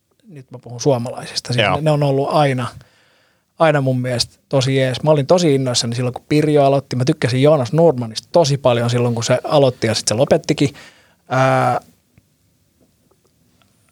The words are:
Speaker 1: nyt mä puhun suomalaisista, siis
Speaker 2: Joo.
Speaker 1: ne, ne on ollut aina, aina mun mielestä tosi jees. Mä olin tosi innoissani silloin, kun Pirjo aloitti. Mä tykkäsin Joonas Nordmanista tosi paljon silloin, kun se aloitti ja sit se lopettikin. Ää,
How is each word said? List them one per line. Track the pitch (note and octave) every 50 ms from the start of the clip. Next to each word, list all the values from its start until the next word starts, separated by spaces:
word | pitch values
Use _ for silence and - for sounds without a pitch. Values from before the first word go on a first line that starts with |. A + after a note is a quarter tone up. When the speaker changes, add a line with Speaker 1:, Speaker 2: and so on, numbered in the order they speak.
| _ _ _ _ _
Speaker 1:
nyt | A3 E3+ C#3 B2+ -
mä | - B2
puhun | - - B2 A#2+
suomalaisista, | - D3 C3+ B2 A3+ B2 A#2+ - D#3+ - - - - - B2
siis | B2 G#2+
Speaker 2:
Joo. | G2+ F#2
Speaker 1:
ne, | C#3+
ne | D#3 D#3
on | D3+ D3 D3
ollut | C#3 C3+ C3+ C#3+ -
aina, | - D#3 D3+ C#3 C3 B2+ A#2+ A2 - - - _ _ _ _ _ _ _ _ _ _ _ _ _ _ -
aina | E3 D#3+ D3 D3
mun | C3+ C3 B2+ B2+
mielestä | B2 B2+ B2 A#2 - - _ _ _ -
tosi | - C#3 B2 C3+ C3+
jees. | C3+ C3 C3 - - -
Mä | D3+
olin | D#3 D3 C3
tosi | - E3+ F#3 F3+ D#3 C#3
innoissani | C3+ C3+ C3 B2 - - A#2 A#2
silloin, | A#2+ B2+ B2 B2
kun | - _ -
Pirjo | D3+ D3+ D3+ D3+ D3 D3 C#3
aloitti. | C#3 C#3 C#3 - - -
Mä | B2 B2+
tykkäsin | C#3+ D#3 - - A#2+ A#2 B2+
Joonas | C3+ D3 D#3+ D3 B2 A2+ -
Nordmanista | D#3 E3+ E3 C#3 B2 A#2+ A2 A2 - - _
tosi | - F3 E3 C#3 C#3+
paljon | C3 - C3 A#2+ A#2+ A#2 A#2
silloin, | A#2+ A#2+ A#2+ B2 A#2
kun | A2+ A2+
se | - B2+ B2 -
aloitti | - D#3+ D3 C#3 C3 A#2 - -
ja | A2+ G#2+
sit | - -
se | - -
lopettikin. | A2 C#3+ - F#3+ D#3+ - - D3+ - D3 C3+ - - - - - _ _ _ _ _ _ -
Ää, | B2+ C3 C3 C3 C3 C3 B2+ B2 B2 - - _ _ _ _ _ _ _ _ _ _ _ _ _ _ _ _ _ _ _ _ _ _ _ _ _ _ _ _ _ _ _ _ _ _ _ _ _ _ _ _ _